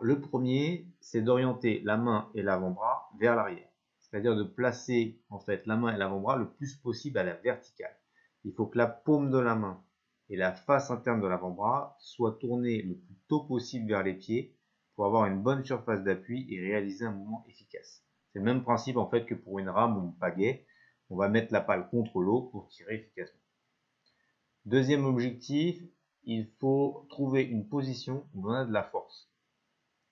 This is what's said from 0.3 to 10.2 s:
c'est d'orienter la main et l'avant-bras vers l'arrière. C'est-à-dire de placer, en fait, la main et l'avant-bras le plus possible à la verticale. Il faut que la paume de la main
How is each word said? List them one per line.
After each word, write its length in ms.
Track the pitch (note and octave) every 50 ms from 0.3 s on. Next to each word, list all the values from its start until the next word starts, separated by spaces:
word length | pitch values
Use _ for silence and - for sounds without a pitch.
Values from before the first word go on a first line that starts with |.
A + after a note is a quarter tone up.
| - B2+ B2+ B2+ B2+ C3+ D3 D#3+ F3 E3+ E3+ - - _
c'est 220 | - - - A#2 A2
d'orienter 580 | A#2+ B2 B2+ C3 C3 B2 - - A2+ G#2+ G2+ -
la 120 | G#2 G#2+
main 340 | A2 A#2+ A#2+ A2 G#2 - - -
et 80 | G#2 G2
l'avant-bras 680 | G2+ F#2+ F#2 F#2 F#2 F#2 F#2+ G#2+ A#2+ C3 - - - - G#2
vers 160 | G#2+ A#2+ A#2+
l'arrière. 300 | A#2 G#2 G2 F2 E2 - - _ _ _ _ _ _ _ _
C'est-à-dire 260 | - G2+ G#2 A#2+ A2+
de 60 | G#2 G#2
placer, 800 | F#2 - - B2 B2 A#2+ A#2+ - - B2 A#2 A#2 A2 A2+ - _ _
en 100 | G#2 F#2+
fait, 280 | - - G2+ F#2+ -
la 100 | A2 A2
main 180 | A#2 A#2+ A2+ A2
et 40 | G2+
l'avant-bras 380 | G2 F#2+ G2 G2 G2 A#2 C#3
le 120 | C3 G#2+ F2+
plus 280 | - _ C#3+ C3+ -
possible 420 | - _ B2 A#2 - - C#3+ B2+ G2+
à 60 | F#2
la 100 | F2+ E2+
verticale. 600 | - - B2 - - - - _ - - - - _ _ _ _ _ _ _ _ _ -
Il 100 | G#2+ -
faut 100 | - G#2+
que 140 | - - A#2+
la 80 | A#2+
paume 440 | A#2 - - - D#3+ D3+ D3 C#3+ C3+
de 60 | C3
la 180 | C3 B2 A#2 A2+
main 300 | A2 G#2 F#2+ F#2 F#2 - _ _ _ _ _ _ _